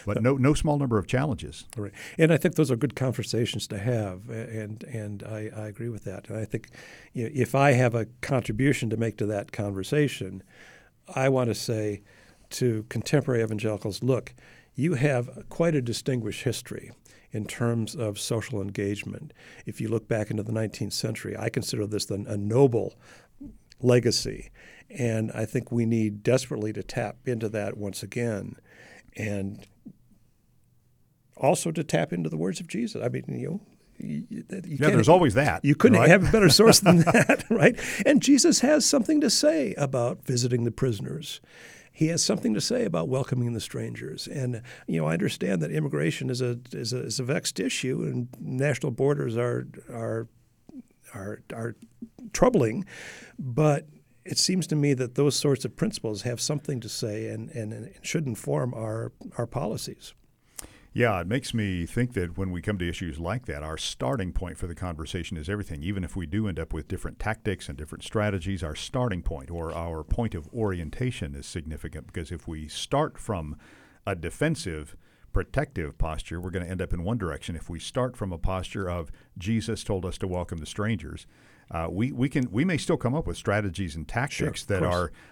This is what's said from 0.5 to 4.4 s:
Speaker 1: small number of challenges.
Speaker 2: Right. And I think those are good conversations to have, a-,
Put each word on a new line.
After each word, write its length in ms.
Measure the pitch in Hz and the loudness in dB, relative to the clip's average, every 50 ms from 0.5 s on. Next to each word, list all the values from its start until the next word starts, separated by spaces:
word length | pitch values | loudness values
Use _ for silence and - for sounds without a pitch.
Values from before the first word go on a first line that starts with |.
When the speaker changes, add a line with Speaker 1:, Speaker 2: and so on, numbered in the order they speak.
| 151 | 4
Speaker 1:
small 240 | - - 156 147 143 | 4 2 2 2 2
number 180 | 139 123 113 104 | 2 2 2 0
of 80 | - | 0
challenges. 580 | - - 127 147 151 - 76 80 - - - - - - | 2 0 0 0 0 -2 -4 -8 -12 -14 -14 -16 -14 -10
Speaker 2:
Right. 160 | 110 104 98 - - - - - | -10 -10 -10 -10 -14 -16 -4 2
And 160 | - 160 160 | 4 6 6
I 40 | 165 - | 6 6
think 160 | - - - | 4 2 4
those 160 | - 156 127 | 4 2 4
are 60 | 127 | 2
good 180 | 110 147 127 - | 2 0 -2 0
conversations 720 | - 131 131 120 - 107 - - 117 120 - - 107 - - | 0 -2 -2 0 -2 -4 -2 0 0 0 0 -2 -4 -6 -6
to 100 | 110 98 | -6 -4
have, 520 | 98 127 120 110 104 95 92 92 107 123 | -2 0 0 0 0 -2 -6 -8 -10 -10
a-, 300 | 117 110 | -10 -10